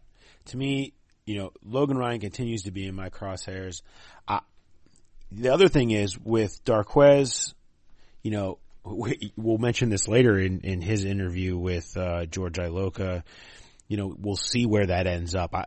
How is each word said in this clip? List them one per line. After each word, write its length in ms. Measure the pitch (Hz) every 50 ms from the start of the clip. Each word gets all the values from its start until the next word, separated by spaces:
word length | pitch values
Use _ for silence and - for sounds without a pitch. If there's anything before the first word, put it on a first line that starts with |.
| _ - _ _ _ - - _ _
To 100 | - 123 127
me, 340 | 135 139 139 135 139 - _ _ _ _ _ _ -
you 140 | 110 104 101
know, 140 | 95 90 _ - -
Logan 320 | 101 117 135 147 139 135
Ryan 240 | 127 123 120 120 110
continues 440 | 104 98 - - 123 117 113 107 92
to 80 | 101
be 140 | 92 98 95
in 80 | 95 95
my 140 | 95 95 92
crosshairs. 720 | - - 98 95 95 92 - 101 95 95 95 92 90 - - - - - - - - - - -
I, 120 | 101 - - _ _ - _ _ - - - _ - - - _ - - - -
the 180 | 95 107 120 127
other 200 | 135 170 190 175
thing 240 | - 143 123 113
is 260 | 107 104 101 98 - -
with 440 | - 107 113 113 107 98 - - -
Darqueze, 920 | - 113 107 104 - - 143 143 143 143 143 139 123 - - - - - - _ - _ _ _ - - - - - - -
you 100 | - 110
know, 260 | 107 104 98 95 - - - - - - -
we, 480 | - 87 - 95 113 139 - 107 101 -
we'll 200 | 110 110 113 110 110
mention 300 | 117 117 117 - 131 117
this 200 | 101 95 - 107
later 300 | 107 127 127 117 101 95
in, 220 | 95 95 95 85
in 220 | - 92 95 85
his 240 | 82 101 110 101 98
interview 500 | 98 98 98 95 90 87 92 92 92 90
with, 400 | 87 90 92 90 85 - - -
uh, 300 | 98 92 87 85 87 85
George 320 | 82 - 95 92 87 82 92
Iloka. 640 | 87 85 82 92 98 92 - - 95 92 90 85 - - - - - - - - - - _ _ - -
You 80 | 107 104
know, 160 | 98 95 - -
we'll 180 | 101 101 98
see 280 | - - - - 120 120
where 220 | 110 107 104 101
that 200 | 90 90 90 92
ends 280 | 92 87 85 87 82 90
up, 200 | 92 87 87 -
I, 120 | 92 -